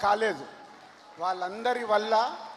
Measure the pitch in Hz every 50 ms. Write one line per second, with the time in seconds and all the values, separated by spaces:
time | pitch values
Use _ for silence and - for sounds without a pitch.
0 | - 202 208 214 220 214 175 139 135 - - - - - - - - - - -
1 | - - - 160 170 185 185 185 180 180 196 220 226 247 247 240 240 214 214 208
2 | 214 220 226 214 233 302 349 - - - -